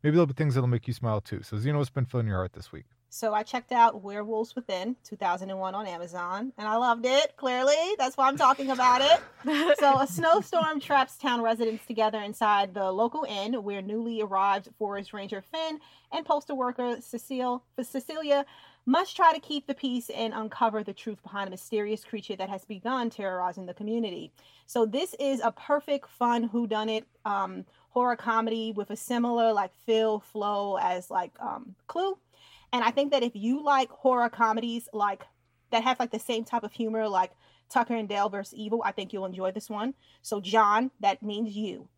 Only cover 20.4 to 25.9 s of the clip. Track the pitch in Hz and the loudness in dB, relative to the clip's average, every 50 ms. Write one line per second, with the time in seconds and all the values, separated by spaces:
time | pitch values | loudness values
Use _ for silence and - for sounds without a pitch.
20.4 | 220 220 - - 254 226 208 220 208 202 196 - - 226 208 - _ 190 202 202 | -8 -8 0 0 0 2 2 -2 -6 -6 -12 -10 -10 -10 -10 -10 _ -10 -8 -8
21.4 | 196 190 185 190 - - 226 214 208 208 220 214 - - - 208 196 - 202 185 | -8 -8 -8 -14 -10 -4 -4 -2 -2 -2 -4 -6 -6 -10 -12 -10 -8 -10 -8 -8
22.4 | 190 190 202 190 - _ 214 185 - 233 262 254 240 226 - - 196 190 185 180 | -6 -8 -8 -10 -10 _ -14 -8 -6 -4 -4 -2 -4 -4 -6 -4 -6 -4 -2 -2
23.4 | 180 180 170 196 185 180 180 - 208 208 226 233 233 202 175 - 160 156 _ _ | -2 -4 -4 -6 -12 -12 -12 -10 -6 -4 -2 -2 -2 -4 -6 -10 -12 -14 _ _
24.4 | _ _ _ _ _ - - 240 226 220 196 277 381 - - - 285 277 269 233 | _ _ _ _ _ -4 2 2 2 2 2 -2 -4 -4 -4 -2 0 0 0 0
25.4 | - 233 - - - - 285 294 - - | 0 -2 -2 -2 -2 0 0 0 2 -2